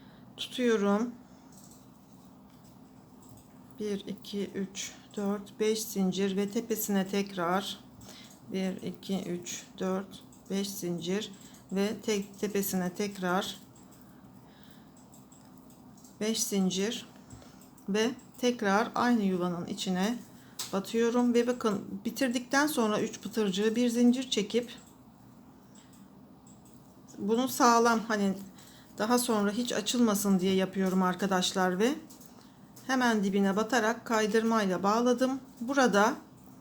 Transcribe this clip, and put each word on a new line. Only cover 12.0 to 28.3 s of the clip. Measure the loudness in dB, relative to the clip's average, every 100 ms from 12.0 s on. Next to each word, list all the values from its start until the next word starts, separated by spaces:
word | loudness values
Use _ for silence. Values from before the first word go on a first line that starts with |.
te-, | -4 -4 -4 -6
tepesine | -4 -2 -2 -2 -2
tekrar | -4 -6 -4 0 0 -2 -8 -16 -20 -20 -20 -20 -20 -20 -20 -20 -20 -20 -20 -20 -20 -20 -20 -20 -20 -20 -20 -20 -20 -20 -20 -18 -6
beş | -2 -2
zincir | 0 2 2 2 -2 -4 -12 -20 -20 -20 -20 -20 -20 -14 -4
ve | 0 0 -2 -14 -2
tekrar | 0 2 2 2 2 2
aynı | 2 4
yuvanın | 4 2 0 -2 -6
içine | -6 -2 0 0 -2 -10 -20 -18 -12 -6
batıyorum | -4 -2 0 2 2 4
ve | 4 2
bakın, | 0 0 -2 -6 -8 -6
bitirdikten | -2 0 0 0 2 2
sonra | 2 2 0
üç | -2 -6
pıtırcığı | -8 -2 0 2 2 2
bir | 2
zincir | 6 6 4 0
çekip | -2 0 -2 -4 -12 -20 -20 -20 -20 -20 -20 -20 -20 -20 -20 -20 -20 -20 -20 -20 -20 -20 -20 -20 -20 -20 -20 -18 -6
bunu | 0 2 2
sağlam, | 4 6 6 6 2 0
hani | 0 0